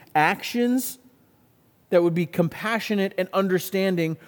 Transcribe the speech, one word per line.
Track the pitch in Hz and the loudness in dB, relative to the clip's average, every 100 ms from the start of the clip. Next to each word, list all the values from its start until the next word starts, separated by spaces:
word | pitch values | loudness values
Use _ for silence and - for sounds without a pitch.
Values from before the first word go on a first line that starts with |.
| - | -2
actions | 151 156 196 - 240 240 254 - - _ _ _ _ _ _ _ _ - | 2 2 0 -4 -2 0 0 -2 -10 _ _ _ _ _ _ _ _ 0
that | 180 | 2
would | 170 | 4
be | 170 170 | 2 -2
compassionate | - 165 - 214 220 - 202 196 190 | 0 -2 -2 -4 -4 -2 -2 -2 -4
and | 185 | -4
understanding | 190 196 180 - 196 190 180 160 160 | -2 0 0 -2 -2 0 0 -2 -4